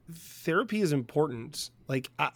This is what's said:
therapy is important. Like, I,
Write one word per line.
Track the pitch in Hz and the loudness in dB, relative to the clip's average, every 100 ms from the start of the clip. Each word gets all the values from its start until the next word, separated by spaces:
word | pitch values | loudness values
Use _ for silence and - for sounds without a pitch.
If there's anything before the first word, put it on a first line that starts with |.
| - | -12
therapy | 165 - - - 170 240 214 | -16 -16 -6 2 2 2 2
is | 180 | 4
important. | 143 117 147 151 117 127 - - - - | 2 2 2 2 0 -8 -8 -10 -10 -4
Like, | 135 - - | -4 -2 -2
I, | 151 | -2